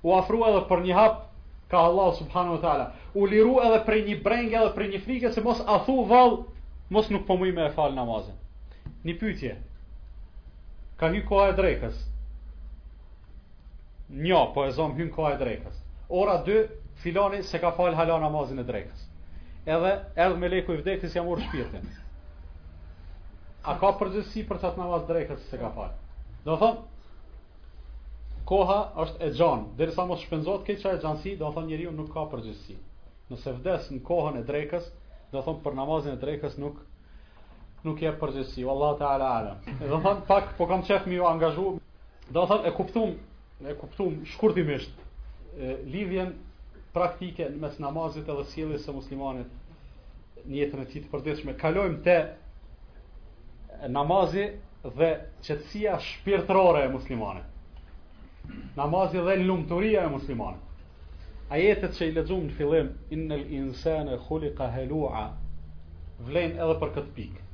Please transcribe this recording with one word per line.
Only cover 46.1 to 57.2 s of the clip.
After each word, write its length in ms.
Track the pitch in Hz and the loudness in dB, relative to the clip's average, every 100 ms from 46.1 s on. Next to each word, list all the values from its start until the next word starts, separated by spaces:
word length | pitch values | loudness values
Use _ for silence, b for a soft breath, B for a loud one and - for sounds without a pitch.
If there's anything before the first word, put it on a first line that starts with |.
| 185 185 - - - - - - 170 | -2 -4 -6 -16 -18 -20 -18 -6 0
praktike 560 | 190 - 185 170 147 | 0 -2 -10 -6 -6
në 100 | 147 | -4
mes 180 | 156 - | -8 -6
namazit 440 | 147 156 160 156 147 | -6 -4 -4 -6 -6
edhe 120 | 143 143 | -6 -6
sjelljes 400 | - 156 147 - | -6 -6 -6 -6
së 80 | 135 | -10
muslimanit 1500 | 131 135 139 131 123 - - - - - - - - - - | -10 -8 -6 -6 -10 -14 -18 -20 -20 -20 -20 -20 -20 -18 -8
në 140 | 139 | -2
jetën 200 | 143 139 | -2 -2
e 40 | 127 | -8
tij 160 | 147 | -10
të 80 | - | -8
përditshme. 440 | 147 147 151 143 127 | -6 -4 -4 -6 -2
Kalojmë 400 | 160 175 196 156 170 | 0 2 0 2 6
te 120 | 175 - - - - - - - - - - - - - - - - 139 | 6 4 -8 -18 -18 -18 -20 -20 -20 -20 -18 -18 -18 -20 -18 -16 -12 -4
namazi 560 | 135 151 190 175 175 208 - - - | -2 2 4 4 2 -4 -6 -16 -14
dhe 260 | 135 120 165 156 - - - | -14 2 2 2 -6 -16 -6
qetësia 520 | 147 - 208 214 180 | -6 -6 -4 -2 -2
shpirtërore 840 | - - 190 196 190 190 180 156 135 | -4 -8 0 0 4 6 8 8 4
e 80 | |
muslimanit. 500 | 131 - 123 | -2 -4 -4